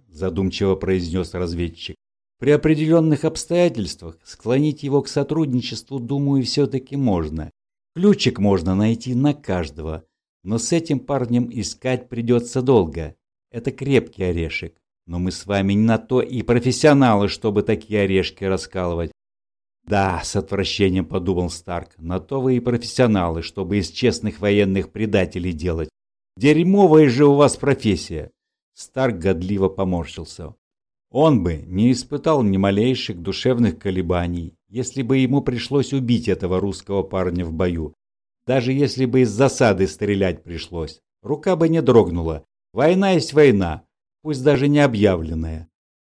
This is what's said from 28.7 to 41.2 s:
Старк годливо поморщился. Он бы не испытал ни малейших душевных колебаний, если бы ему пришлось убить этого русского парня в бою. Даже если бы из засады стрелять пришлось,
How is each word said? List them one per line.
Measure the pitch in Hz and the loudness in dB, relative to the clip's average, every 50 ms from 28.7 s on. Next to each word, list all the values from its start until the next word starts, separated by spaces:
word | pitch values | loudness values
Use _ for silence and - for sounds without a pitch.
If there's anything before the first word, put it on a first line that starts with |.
| _ | _
Старк | - - - - 131 135 123 107 85 | -20 -20 -10 -4 -2 -2 -2 -2 -2
годливо | 80 95 92 85 90 92 104 95 95 92 | -2 -2 -2 -2 -2 -4 0 0 0 0
поморщился. | - - 98 92 90 85 80 - - - 80 - - - - 71 - _ _ _ _ _ _ _ _ _ _ _ | 0 -2 -2 -2 -2 -2 -4 -6 -10 -14 -14 -14 -16 -16 -16 -18 -18 _ _ _ _ _ _ _ _ _ _ _
Он | - 131 156 160 139 104 85 | 0 2 4 4 4 4 2
бы | 87 80 73 64 | -2 -4 -6 -8
не | 85 90 95 113 127 | -6 -2 2 2 2
испытал | 127 127 - - 147 139 - 165 156 139 117 | 2 0 -4 -8 -8 -4 0 0 2 2 2
ни | 101 95 | 2 2
малейших | 95 98 98 98 101 113 131 127 120 - - 98 87 | 2 2 2 2 2 2 2 0 -2 -4 -8 -10 -10
душевных | 82 95 92 - - 123 127 120 120 98 85 | -8 -8 -6 -2 0 0 2 2 2 0 0
колебаний, | - - 101 90 92 87 82 90 87 87 87 87 87 82 82 - _ _ | -2 -4 -4 -4 -2 -2 0 0 0 0 -2 -4 -6 -8 -10 -14 _ _
если | _ 98 123 123 - - 139 127 | _ -8 -8 -8 -6 -6 -4 -2
бы | 110 135 | 0 2
ему | 135 131 120 139 139 | 2 2 2 2 0
пришлось | - 127 123 117 117 - 135 143 127 - 139 | 0 -2 -4 -6 -4 -2 0 0 0 0 -2
убить | 139 127 117 120 107 - | -2 0 2 0 0 2
этого | 104 92 - 95 87 92 92 | 0 -2 -2 -2 -2 -2 0
русского | 98 101 92 - - - 98 98 90 | -2 -2 -4 -6 -8 -4 -4 -4 -2
парня | - 104 95 92 92 87 90 87 | -2 -2 -4 -2 -2 -2 -4 -4
в | 82 82 | -4 -4
бою. | 82 95 90 87 82 80 71 - _ _ _ _ _ _ _ _ _ _ | -2 -2 -2 -2 -4 -6 -8 -10 _ _ _ _ _ _ _ _ _ _
Даже | - 127 135 120 127 131 | -2 -2 0 0 0 0
если | 139 143 131 - 127 131 | 0 0 0 0 0 -2
бы | 120 113 131 | 2 2 4
из | 127 110 | 2 2
засады | 98 110 139 131 131 - 131 110 98 90 95 | 2 2 2 2 2 2 2 2 2 2 0
стрелять | 90 - - 107 101 101 98 95 92 85 - - | -2 -2 -4 -4 -2 0 0 0 0 -2 -4 -10
пришлось, | - 85 80 - - 87 82 78 78 - _ _ _ _ _ | -14 -12 -12 -12 -10 -10 -10 -10 -10 -12 _ _ _ _ _